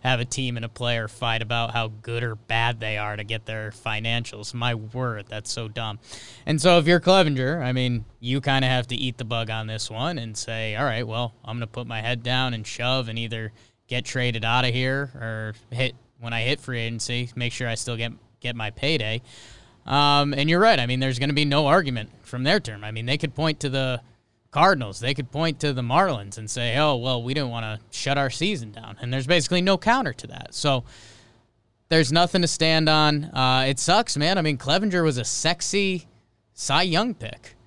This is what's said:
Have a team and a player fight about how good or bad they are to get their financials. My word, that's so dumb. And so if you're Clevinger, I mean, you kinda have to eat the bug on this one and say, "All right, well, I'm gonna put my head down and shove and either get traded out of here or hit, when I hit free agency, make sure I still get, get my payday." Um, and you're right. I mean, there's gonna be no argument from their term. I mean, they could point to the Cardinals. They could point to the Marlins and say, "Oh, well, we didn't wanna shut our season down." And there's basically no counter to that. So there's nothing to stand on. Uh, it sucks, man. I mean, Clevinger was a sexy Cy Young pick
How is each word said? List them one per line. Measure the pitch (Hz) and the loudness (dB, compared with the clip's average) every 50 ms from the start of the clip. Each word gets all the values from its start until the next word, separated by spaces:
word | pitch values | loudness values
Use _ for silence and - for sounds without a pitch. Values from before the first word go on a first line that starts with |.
| - | 2
Have | 127 131 120 | 2 0 0
a | 117 | 0
team | 123 - - 131 127 120 117 | -4 -4 -4 -4 -4 -4 -4
and | 113 | -8
a | 113 | -10
player | - - 123 120 120 117 110 107 | -8 -6 -2 -2 0 -2 -2 -6
fight | - - - 117 113 113 | -8 -4 -2 0 0 0
about | 113 107 120 117 117 117 | 0 -2 -2 -2 -2 -2
how | 117 117 113 110 107 107 | -2 -2 -2 -4 -6 -10
good | 110 - 117 117 | -10 -6 -4 -4
or | 120 117 110 | -4 -4 -6
bad | 107 - _ 113 113 117 120 120 113 | -8 -6 _ 0 2 2 2 0 -2
they | 110 107 107 104 | -4 -4 -4 -4
are | 104 104 107 | -4 -4 -6
to | 104 104 | -8 -6
get | 104 113 110 110 | -6 -8 -8 -6
their | - 113 110 107 107 | -8 -8 -8 -8 -8
financials. | 107 - - 113 110 107 110 117 117 120 117 - - 104 107 - - | -10 -8 -6 -6 -4 -2 -2 0 -2 -2 -2 -6 -10 -12 -12 -10 -6
My | 120 117 123 120 | -2 -2 -2 -2
word, | 110 107 107 113 127 127 123 113 104 101 - | -2 -6 -8 -8 -6 -4 -4 -6 -6 -10 -10
that's | - 107 104 - | -12 -12 -8 -8
so | - - 117 107 | -8 -8 -8 -8
dumb. | 107 120 117 110 104 - _ - - - - - - - - | -8 -8 -8 -6 -8 -10 _ -18 -20 -18 -18 -20 -20 -14 -4
And | - 156 156 | -2 0 4
so | 131 180 175 175 | 6 6 6 8
if | 151 156 | 8 6
you're | 175 175 | 6 6
Clevinger, | - 175 185 196 185 156 143 131 131 131 156 175 139 | 6 6 6 6 6 4 2 0 0 0 0 -2 -2
I | 123 | 0
mean, | 127 127 127 123 120 113 107 - - _ | 0 0 0 0 0 -2 -4 -8 -14 _
you | 117 120 127 139 | -4 -2 -2 -2
kinda | 127 143 135 135 135 127 | 0 2 2 2 2 2
have | 131 127 120 - | 2 2 0 -2
to | - | -4
eat | - - 131 113 - | -4 -4 -4 -6 -6
the | 123 | -6
bug | 107 120 113 113 107 | -4 -4 -4 -4 -4
on | 110 113 110 110 | -4 -6 -6 -6
this | 110 107 - - | -6 -6 -8 -8
one | 113 110 127 160 175 143 | -6 -4 -4 -2 -2 -4
and | 117 113 107 | -6 -8 -8
say, | 104 - - 113 113 113 110 107 | -8 -8 -6 -6 -4 -4 -4 -2
"All | 110 139 | 0 0
right, | 143 113 113 120 107 | 0 0 -2 -2 -4
well, | 110 117 123 117 - _ _ | -4 -4 -4 -4 -6 _ _
I'm | - 113 | -10 -8
gonna | 120 120 | -8 -8
put | 113 - 123 123 117 | -8 -8 -10 -10 -8
my | 117 110 | -8 -4
head | 107 117 123 117 117 | -2 -2 -2 -2 -2
down | 123 123 127 131 127 120 | -2 0 0 0 0 -2
and | 113 107 - | -6 -8 -10
shove | - - 120 123 131 131 123 113 | -8 -4 -2 0 0 0 -2 -4
and | 110 117 | -4 -6
either | 117 113 113 113 113 107 - - - _ _ _ _ _ | -6 -4 -6 -6 -6 -8 -10 -14 -20 _ _ _ _ _
get | 123 123 123 | -6 -6 -4
traded | - - 131 123 123 117 117 107 | -4 -4 -2 0 0 0 0 0
out | 113 117 127 127 | 2 2 2 2
of | 127 120 | 2 0
here | 127 127 131 135 139 143 135 127 | 0 0 0 0 -2 -4 -6 -8
or | 135 117 113 113 110 110 107 107 - _ _ 123 | -10 -10 -8 -8 -8 -8 -8 -10 -12 _ _ -4
hit, | 120 135 127 - - _ _ _ _ | -2 -2 -2 -2 -8 _ _ _ _
when | 117 117 117 | -10 -6 -2
I | 117 113 | 0 0
hit | 123 143 147 | 0 0 -2
free | - - 127 117 | -4 -6 -4 -4
agency, | 113 117 117 113 - - 123 120 123 120 - | -4 -4 -4 -6 -6 -4 -4 -4 -4 -4 -6
make | 123 120 120 | -4 -4 -4
sure | - - 127 120 | -4 -4 -4 -4
I | 113 | -4
still | 110 - - 120 113 | -4 -4 -6 -4 -4
get, | 117 117 120 - _ _ _ _ | -4 -6 -6 -10 _ _ _ _
get | - 123 123 | -6 -6 -6
my | 117 110 104 | -4 -6 -8
payday." | 101 - - 143 160 147 110 107 110 120 - - - - - - - - - - _ _ _ - | -6 -2 0 0 0 0 0 -2 -4 -4 -6 -10 -20 -20 -20 -20 -20 -20 -20 -20 _ _ _ 0
Um, | 131 143 147 143 143 143 143 143 143 | 2 4 6 6 6 6 4 2 2
and | 139 143 156 | 0 2 2
you're | 165 175 | 4 6
right. | 208 226 220 147 | 6 6 6 4
I | 123 | 4
mean, | 120 127 127 | 0 0 0
there's | 131 135 131 120 | 0 0 0 0
gonna | 139 143 147 | 0 0 2
be | 139 151 | 2 2
no | 143 139 147 156 | 4 4 4 4
argument | 139 151 185 180 143 127 117 110 - - - | 6 4 4 4 2 -4 -4 -6 -8 -14 -20
from | - - - 127 127 | -16 -10 -6 -2 2
their | 143 185 214 | 2 2 2
term. | - - 107 101 104 | 2 -2 -10 -8 -10
I | 107 | -8
mean, | 110 110 113 120 | -8 -6 -2 -2
they | 139 151 | -2 -2
could | - 151 - | -2 -4 -2
point | - 151 160 156 - | 0 0 0 0 0
to | - 143 | -4 -2
the | 127 135 135 131 127 123 - _ _ _ _ _ _ _ _ _ | -2 -2 -2 -2 -2 -4 -8 _ _ _ _ _ _ _ _ _
Cardinals. | - 143 160 190 196 147 123 104 95 - | 2 4 4 6 4 2 0 -6 -8 -6
They | 113 127 139 | -2 -2 -2
could | 131 139 120 | -2 -4 -6
point | - 143 165 165 151 127 | -2 -2 0 0 0 0
to | 151 147 139 | -2 -2 -2
the | 127 | -2
Marlins | 123 117 127 160 196 190 147 110 101 101 101 - | -2 2 4 4 4 4 0 -4 -6 -10 -12 -12
and | 110 107 | -10 -8
say, | - 127 120 120 113 135 | -4 -2 -2 0 2 2
"Oh, | 151 151 139 | 2 2 2
well, | 123 117 127 131 120 117 | 0 0 -2 -2 -2 -2
we | 123 135 | -2 -2
didn't | 151 143 123 | -2 -2 -4
wanna | 117 117 113 110 107 107 - _ | -4 -6 -6 -6 -8 -10 -12 _
shut | - - - 139 139 139 | -10 -6 -2 0 0 0
our | 139 131 | 0 -2
season | - - 160 196 214 151 117 107 | -2 -2 -2 0 0 -2 -6 -10
down." | 104 - 110 110 107 - | -12 -16 -16 -16 -14 -10
And | - 123 | -6 -4
there's | 127 135 131 | -2 -2 2
basically | 127 175 175 135 - 180 180 180 | 4 4 4 4 2 2 2 4
no | 190 196 180 | 4 2 2
counter | - 214 233 269 262 151 123 | 4 4 4 4 2 -2 -6
to | - - - | -8 -12 -16
that. | - - - - - | -14 -14 -16 -12 -10
So | - - 147 139 127 117 - - - - - - - - _ _ _ _ _ _ _ _ _ _ _ _ _ | -2 0 2 2 2 0 -6 -18 -20 -20 -20 -20 -20 -20 _ _ _ _ _ _ _ _ _ _ _ _ _
there's | 165 160 156 123 | 4 4 4 6
nothing | 147 165 175 175 - 190 175 | 4 4 4 4 4 2 2
to | 165 | 2
stand | - - 160 160 160 160 160 156 | 0 2 2 4 4 4 4 4
on. | 156 156 151 151 147 147 147 160 - | 4 6 6 4 4 2 -2 -4 -2
Uh, | 131 131 127 127 127 131 135 | 0 2 4 4 4 2 2
it | 139 131 | 0 0
sucks, | - - 175 208 240 - - | 2 4 4 4 4 2 0
man. | 147 147 165 190 196 | 0 2 2 2 2
I | 160 | 2
mean, | 156 147 123 | 0 0 -2
Clevinger | - 135 147 190 202 214 180 180 170 | 0 0 2 2 2 2 2 4 2
was | 156 139 123 | 2 2 0
a | 113 | -2
sexy | - - - - 156 175 170 - - - 202 202 190 185 180 - - _ _ _ _ _ _ _ _ _ | -2 -4 0 0 0 0 0 -2 0 0 2 2 2 0 -2 -6 -10 _ _ _ _ _ _ _ _ _
Cy | - - - 135 175 180 | -10 -4 0 2 2 2
Young | 190 160 170 220 254 208 | 4 2 2 2 0 -2
pick | - - - - - - - - _ _ | -6 -10 -14 -14 -14 -18 -20 -20 _ _